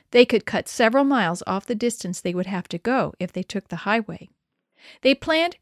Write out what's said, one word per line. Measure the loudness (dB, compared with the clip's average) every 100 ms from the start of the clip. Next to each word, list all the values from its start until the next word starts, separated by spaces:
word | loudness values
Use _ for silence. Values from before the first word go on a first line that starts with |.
| _
they | 4
could | 6 4 0
cut | -6 -6
several | 0 2 4
miles | 2 2 0 -2 -4
off | -6 -4
the |
distance | -2 -2 -4 -8 -6
they | -4
would | -4 -4
have | -6 -6
to | -6
go | -2 0 -2 -4
if | -8
they | -6
took | -6 -8 -8
the | -8
highway. | -2 -2 -2 -12 -18 _ _ _ _ _ -20 0
They | 2
planned | 2 2 0 0 -4